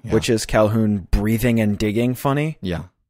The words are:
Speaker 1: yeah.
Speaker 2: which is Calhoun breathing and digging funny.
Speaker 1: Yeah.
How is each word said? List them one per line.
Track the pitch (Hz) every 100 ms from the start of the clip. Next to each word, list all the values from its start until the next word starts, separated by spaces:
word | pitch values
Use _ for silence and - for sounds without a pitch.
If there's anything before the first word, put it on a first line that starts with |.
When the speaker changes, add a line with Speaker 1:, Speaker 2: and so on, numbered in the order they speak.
Speaker 1:
yeah. | 107
Speaker 2:
which | 110 -
is | 113 -
Calhoun | 110 107 113 107 101 -
breathing | - 104 113 123 113
and | 104 98
digging | 107 107 123
funny. | 123 143 143 156 -
Speaker 1:
Yeah. | 92 80 - _